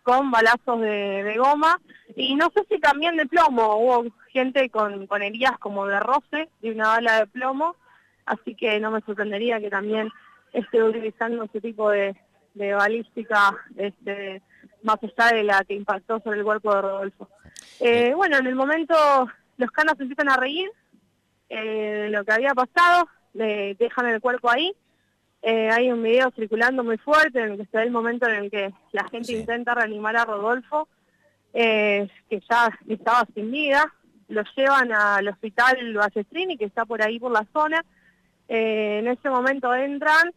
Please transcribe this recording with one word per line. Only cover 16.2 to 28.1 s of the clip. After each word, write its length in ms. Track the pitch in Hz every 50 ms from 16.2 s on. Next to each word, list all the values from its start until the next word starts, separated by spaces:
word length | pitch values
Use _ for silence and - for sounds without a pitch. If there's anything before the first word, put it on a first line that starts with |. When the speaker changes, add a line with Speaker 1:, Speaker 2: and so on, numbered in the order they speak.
Speaker 1:
sobre 180 | - 226 214 208
el 60 | 202
cuerpo 280 | 214 214 214 208 214 202
de 80 | 196
Rodolfo. 480 | 196 196 196 196 196 196 _ _ 202 _ _ _ _ 190 _ - - - - -
Eh, 280 | - 240 233 240 240 240
Speaker 2:
Eh. 60 | 277
Speaker 1:
bueno, 220 | - - 339 294
en 100 | 269 262
el 80 | 254 254
momento 400 | 262 262 277 311 330 330 277 330 311 302 285 277 262 254 220 - _ _ _ _
los 140 | - 254 226
canas 240 | - 302 311 320 302 285
empiezan 300 | 277 247 277 302 294 285
a 80 | 269
reír, 340 | 262 254 277 285 339 370 392 453 _ _ _ _ _ _ _ _ _ _ _ _ _ _ _
eh, 100 | - 220
de 500 | 220 220 220 214 214 214 214 208 208 208
lo 160 | 208 208 202
que 80 | 214 214
había 220 | 226 262 277 277
pasado, 520 | 247 254 - _ 349 349 349 349 349 339 - _ _ _ _ _
le 420 | 208 220 214 208 208 196 202 202
dejan 320 | _ 240 240 - 254 240
el 120 | 240 226 214
cuerpo 300 | - 247 247 247 - 240
ahí, 240 | 240 269 320 370 403 _ _ _ _ _ _ _ _ _ _ _ _ _
eh, 280 | - 226 226 226 220 220
hay 200 | 226 233 254 254
un 120 | 240 233 226
video 280 | 226 233 254 262 254
circulando 520 | _ - 220 202 220 220 233 247 262 262 240
muy 140 | 233 226
fuerte 420 | 214 _ 285 302 311 311 311 240 247
en 120 | 226 214
el 60 | 202
que 80 | 202 214
se 120 | _ -
ve 60 | 220 226
el 80 | 247
momento 360 | 240 233 220 233